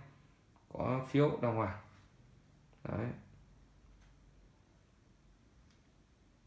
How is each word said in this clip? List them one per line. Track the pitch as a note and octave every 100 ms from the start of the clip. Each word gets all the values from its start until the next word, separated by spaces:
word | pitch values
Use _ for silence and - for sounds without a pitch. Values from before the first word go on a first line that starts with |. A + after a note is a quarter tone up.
| - - - - - - -
có | - A#2 C3 C3
phiếu | C#3 D3 -
đàng | A#2+
hoàng. | A2 G2+ - - - - - - - - - - -
Đấy. | - G2+ A#2+ - - - - - - - - - - - - - - - - - - - - - - - - - - - - - - - - -